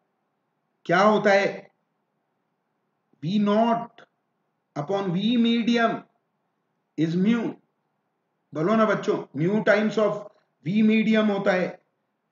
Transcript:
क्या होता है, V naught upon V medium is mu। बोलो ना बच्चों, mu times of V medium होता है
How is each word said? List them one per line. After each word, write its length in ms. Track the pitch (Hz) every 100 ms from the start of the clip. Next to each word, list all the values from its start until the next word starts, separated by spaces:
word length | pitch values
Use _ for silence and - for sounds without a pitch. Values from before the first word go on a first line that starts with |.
| _ _ _ _ _ _ _ _ -
क्या 140 | 175
होता 300 | 208 208 214
है, 180 | 196 190 - - _ _ _ _ _ _ _ _ _ _ _ _ _ _ _
V 160 | 151 208
naught 640 | 202 208 226 226 - - - _ _ _ _ _ _ 147
upon 360 | 147 196 196
V 240 | 175 214 240
medium 520 | 233 233 202 233 226 - - _ _ _ _ _ _ _ _ -
is 180 | 165 175
mu। 240 | 202 233 180 - _ _ _ _ _ _ _ _ _
बोलो 220 | 147 170 226
ना 100 | 214
बच्चों, 320 | 196 - 165 - 139
mu 280 | 165 214
times 340 | 202 208 220 -
of 180 | 208 - - _ _ _ -
V 160 | 214
medium 460 | 214 220 214 220 214
होता 220 | 196 202
है 140 | 185 180 - _ _ _ _ _